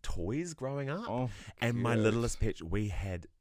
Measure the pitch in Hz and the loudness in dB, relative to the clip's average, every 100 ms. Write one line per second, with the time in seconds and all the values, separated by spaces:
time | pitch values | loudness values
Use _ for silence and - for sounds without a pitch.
0 | - - 82 139 175 156 131 139 139 165 | -2 -2 0 -2 -2 -4 -4 -2 -2 -4
1 | 226 120 127 - - - 117 120 117 117 | -2 0 -2 -4 -14 -2 0 2 4 6
2 | 110 113 117 - 117 - 82 98 104 90 | 6 4 2 2 0 0 -2 0 0 -2
3 | 95 90 - _ | -4 -6 -8 _